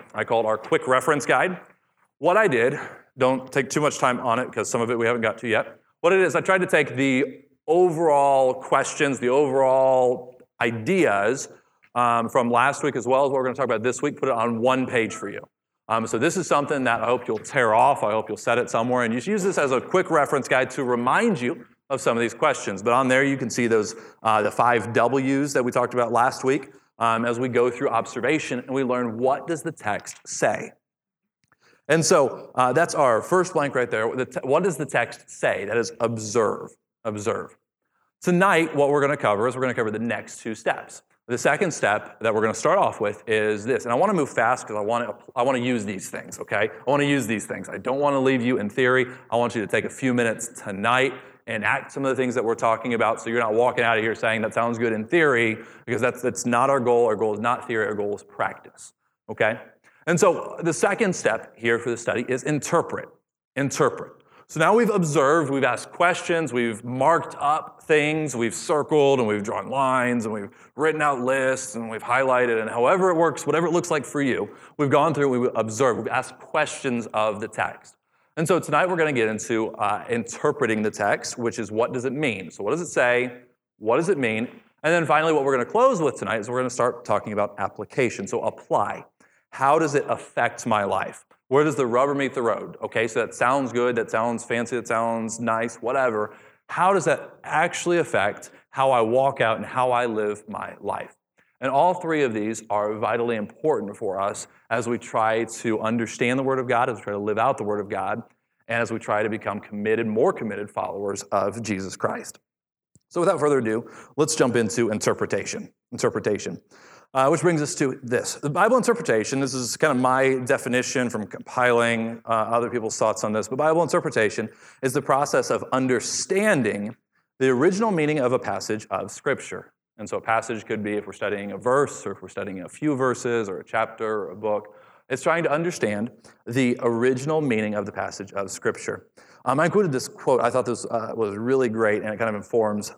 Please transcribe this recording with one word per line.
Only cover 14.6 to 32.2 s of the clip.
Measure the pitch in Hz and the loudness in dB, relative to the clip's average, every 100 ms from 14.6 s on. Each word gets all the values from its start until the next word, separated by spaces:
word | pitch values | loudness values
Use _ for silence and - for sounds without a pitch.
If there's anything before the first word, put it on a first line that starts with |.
one | 123 131 123 | 2 2 0
page | 123 110 | 0 -2
for | - 98 | -4 -10
you. | - - _ _ _ - | -10 -14 _ _ _ -4
Um, | 113 113 | -2 0
so | - | 0
this | 143 139 | 0 0
is | - | 0
something | 151 143 143 127 | 0 0 0 0
that | 113 | 0
I | 110 | 0
hope | 123 - | 0 -2
you'll | 107 | -6
tear | - 139 113 110 | -2 2 4 6
off. | 131 139 | 4 4
I | 107 | 0
hope | 110 107 | 0 -2
you'll | 101 | -4
set | 127 120 | 0 0
it | 117 | 0
somewhere, | 117 123 123 | 0 0 0
and | 117 | 0
you | 120 | -2
should | 147 | -2
use | 214 | -2
this | 190 180 | 0 0
as | 143 | 2
a | 127 | 0
quick | - 185 170 | 2 0 4
reference | 156 139 143 - | 2 2 0 2
guide | 131 131 | 2 0
to | - 123 | -2 -2
remind | 120 123 170 233 151 | 0 2 2 2 0
you | 123 - - _ - | -2 -6 -10 _ -6
of | 135 | -2
some | 143 117 | 0 2
of | |
these | 117 | 0
questions. | - 156 131 - 95 | 0 0 0 -4 -4
But | 113 | 2
on | 123 127 | 4 4
there, | 127 | 4
you | 139 139 | 2 0
can | 120 | -4
see | 127 117 | -2 2
those, | 113 104 - - - | 2 0 -6 -18 -4
uh, | 110 107 | 2 2
the | 104 | 2
five | - 120 120 104 | 2 2 2 2
W's | 113 120 135 131 139 147 | 2 2 2 0 0 0
that | 139 | 0
we | 123 | 0
talked | 127 120 | 0 0
about | 123 117 | 0 2
last | 117 127 - 131 | 2 2 2 0
week, | 147 - - _ - | 0 -4 -20 _ -2
um, | 113 113 117 | 0 2 0
as | 120 | -2
we | 127 | 0
go | 120 123 | 2 2
through | 120 139 | 0 -2
observation | 113 104 127 120 156 - 127 | -2 -2 -4 -2 0 -2 -8
and | 127 | -4
we | 135 123 | -4 -2
learn, | 123 120 110 | -2 -2 -2
what | 127 147 - | 0 0 -2
does | 160 | -6
the | 160 | -6
text | - 107 101 - - - | -8 -6 -6 -8 -18 -14
say? | - 127 101 - - _ _ _ _ _ _ _ _ _ _ - | -2 0 0 -6 -16 _ _ _ _ _ _ _ _ _ _ 0
And | 160 156 | 2 4
so, | 175 | 4